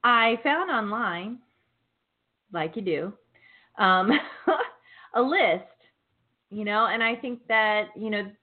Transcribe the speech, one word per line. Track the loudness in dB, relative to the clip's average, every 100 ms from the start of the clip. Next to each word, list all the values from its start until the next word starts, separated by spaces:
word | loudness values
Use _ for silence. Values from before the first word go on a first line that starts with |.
I | 4 4 4 2
found | 0 0 0
online, | -2 -2 -4 -4 -4 -8 -12 _ _ _ _ _ _ _ _ _ _ _
like | -6 -6 -6
you |
do, | -4 -4 -4 -10 _ _ _ _ _ 0
um, | 4 4 4 0 0 -4 0 0 -2
<laughs> | -8 _ -20 -4
a | 0
list, | 2 2 2 0 -4 _ _ _ _ _ _ _ _
you | -8 -2
know, | 0 0
and | 0
I | -2 -2
think | -8 -10 0
that, | 2 2 0 -2 -8
you | -6
know | -4 -6 -14